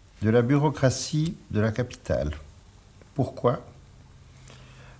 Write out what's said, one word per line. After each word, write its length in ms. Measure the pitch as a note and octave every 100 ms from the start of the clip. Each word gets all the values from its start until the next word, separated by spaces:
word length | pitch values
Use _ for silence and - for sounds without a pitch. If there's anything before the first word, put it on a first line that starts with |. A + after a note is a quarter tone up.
| - -
de 80 | G#2
la 120 | A#2+
bureaucratie 960 | A#2+ C#3+ D3 C#3+ C3 - - D3+ E3 - -
de 120 | G#2
la 100 | A2
capitale. 640 | A2 - - - B1+ D2 - - - - - - - - -
Pourquoi ? 460 | B2 - B2 D3+ - - - - - - - - - - - - -